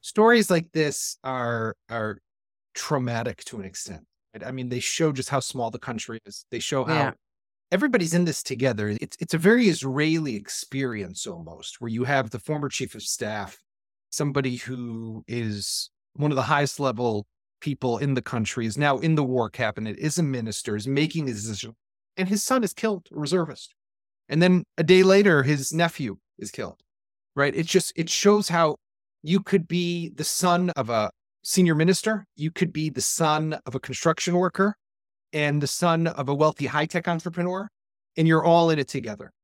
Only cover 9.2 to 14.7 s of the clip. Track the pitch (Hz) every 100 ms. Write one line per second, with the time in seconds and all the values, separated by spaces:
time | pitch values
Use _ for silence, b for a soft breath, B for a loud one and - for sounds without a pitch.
9.2 | 165 160 165 233 226 147 135 131 151 160
10.2 | 151 107 101 - - 135 131 110 92 92
11.2 | 113 85 80 82 - - 117 113 123 143
12.2 | 113 117 - 151 143 - 127 113 - -
13.2 | 107 107 92 - _ _ _ _ _ -
14.2 | 147 139 131 123 117